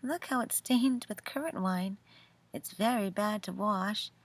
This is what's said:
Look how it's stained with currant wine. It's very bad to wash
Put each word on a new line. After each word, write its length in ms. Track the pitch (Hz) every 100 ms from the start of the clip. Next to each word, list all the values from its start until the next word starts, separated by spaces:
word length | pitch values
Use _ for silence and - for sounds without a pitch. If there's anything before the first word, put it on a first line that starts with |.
Look 220 | 254 330 -
how 160 | 262
it's 160 | 233 -
stained 480 | - 254 262 254 -
with 160 | 208 -
currant 340 | - 311 -
wine. 380 | 185 185 190 196 _ - - _ _
It's 180 | - -
very 380 | - 214 247 196
bad 320 | 185 208 214
to 80 | 190
wash 600 | 185 208 202 190 214 - _